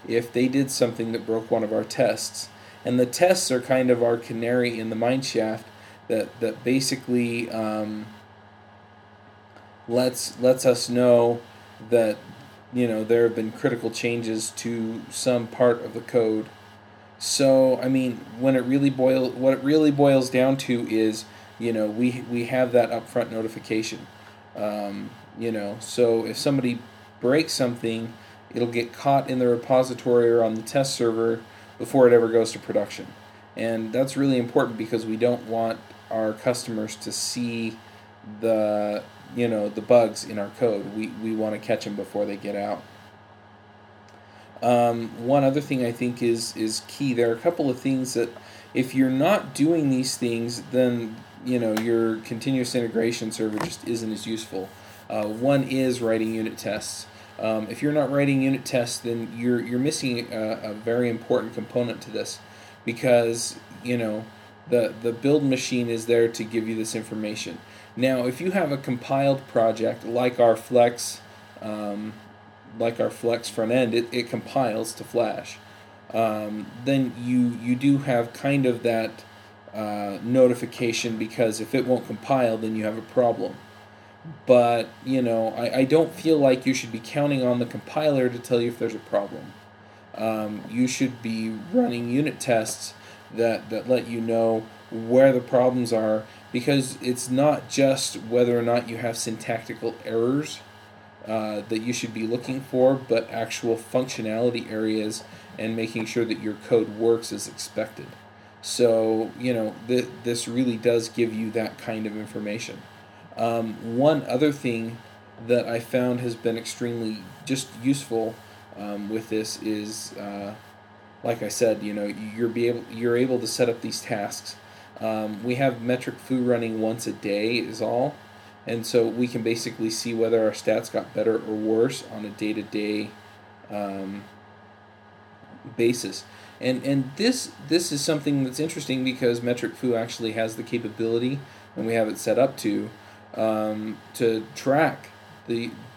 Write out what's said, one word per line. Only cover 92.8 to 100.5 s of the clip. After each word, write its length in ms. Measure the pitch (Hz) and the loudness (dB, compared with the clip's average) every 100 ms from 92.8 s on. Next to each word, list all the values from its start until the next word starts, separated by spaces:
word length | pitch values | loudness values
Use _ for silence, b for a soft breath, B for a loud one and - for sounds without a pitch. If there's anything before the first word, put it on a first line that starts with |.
| - - B B B | -12 -16 B B B
that, 360 | 107 117 104 104 | 0 0 0 -4
that 200 | 110 113 | -6 0
let 180 | 127 113 | 0 0
you 140 | 117 | -4
know 440 | 113 113 113 113 113 - - | 0 2 4 2 -2 -16 -12
where 420 | 113 113 127 135 | -8 2 6 8
the 80 | 127 | 6
problems 500 | 123 127 127 127 117 | 2 4 4 2 0
are, 320 | 113 110 107 107 B B | 0 2 0 -2 B B
because 440 | 123 135 139 127 - | -4 2 2 0 -4
it's 280 | 127 120 - | -4 -4 0
not 400 | 127 147 127 - | 2 4 2 -2
just 460 | - 135 - - - | 2 4 2 -2 -6
whether 420 | 110 123 120 120 | 0 2 4 4
or 40 | |
not 260 | 117 120 120 | 2 0 0
you 100 | 117 | -6
have 200 | 120 113 | -4 -4
syntactical 800 | - 107 - 113 - 113 117 - 110 | -6 -6 -4 -6 -6 -6 -6 -6 -4
errors, 560 | 113 120 143 151 | 0 2 0 -2